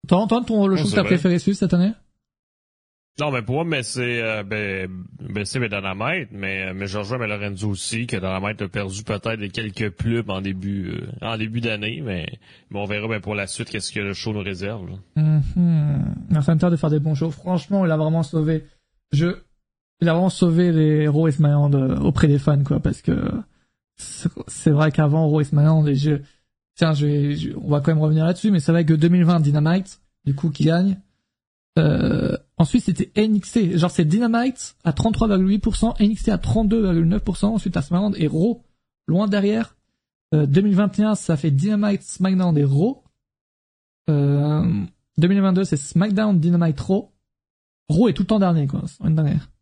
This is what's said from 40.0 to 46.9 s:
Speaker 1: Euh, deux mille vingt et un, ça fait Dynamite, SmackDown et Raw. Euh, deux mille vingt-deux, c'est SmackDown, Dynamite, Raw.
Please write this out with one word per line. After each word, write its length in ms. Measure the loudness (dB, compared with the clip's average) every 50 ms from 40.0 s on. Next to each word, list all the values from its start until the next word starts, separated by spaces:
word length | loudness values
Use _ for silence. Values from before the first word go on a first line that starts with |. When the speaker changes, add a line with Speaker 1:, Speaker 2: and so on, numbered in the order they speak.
| _ _ _ _ _ _ 2
Speaker 1:
Euh, 120 | 2 2
deux 160 | 4 4 4
mille 120 | 4 4 4
vingt 240 | 4 2 2 2 0
et 40 |
un, 120 | 0 0 0
ça 220 | -2 -2 -2 -2
fait 140 | 0 0 0
Dynamite, 520 | 0 2 2 0 0 0 0 0 -2 -2
SmackDown 540 | -6 -12 -4 -2 0 0 2 2 2 2 2
et 80 | 2 2
Raw. 400 | 2 2 2 2 0 -2 -6 _ _ _ _ _ _ _ _ _ _ _ _ _ _ _ _ _ _ _ _ _ 0
Euh, 760 | 0 2 2 2 2 2 0 0 0 0 0 0 0 -2 -4 -8 _ _ _ _ _ 2
deux 100 | 2 4
mille 140 | 4 2
vingt-deux, 220 | 2 2 2 2 0
c'est 120 | 0 -2
SmackDown, 640 | -4 -4 -2 -2 0 0 0 0 0 0 2 2 2
Dynamite, 400 | 2 2 2 2 2 0 0 -2
Raw. 320 | -2 -2